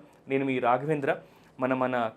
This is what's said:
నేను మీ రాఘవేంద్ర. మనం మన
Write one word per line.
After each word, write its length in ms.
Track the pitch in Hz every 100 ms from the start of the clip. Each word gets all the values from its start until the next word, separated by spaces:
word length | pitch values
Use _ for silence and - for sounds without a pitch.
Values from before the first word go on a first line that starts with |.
| - - -
నేను 160 | 135
మీ 140 | 139 127
రాఘవేంద్ర. 580 | 120 127 143 151 135 180 - - - -
మనం 180 | 127 131
మన 320 | 127 127 113